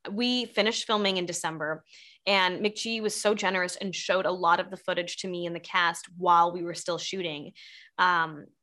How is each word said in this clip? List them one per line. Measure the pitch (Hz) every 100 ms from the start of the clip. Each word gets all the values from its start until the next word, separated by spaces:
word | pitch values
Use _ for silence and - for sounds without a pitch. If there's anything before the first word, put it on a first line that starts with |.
| -
we | 202 247 247 233
finished | 226 208 220
filming | - 208 196 185
in | 175
December, | 165 165 160 156 156 - - - _ 190
and | 196 185 180
McG | 208 214 226 226
was | 214
so | - 208
generous | 208 190 190 180 -
and | 196
showed | - - 190 175
a |
lot | 185 170 175
of | 185
the | 185
footage | - 175 175 -
to | 190
me | 175 175
and |
the | 170
cast | 160 185 170 170 - 175
while | 180 170 175
we | 175
were | 175
still | 165 - 165
shooting. | - 190 170 147 - - - - - -
Um, | 180 175 160 147 - _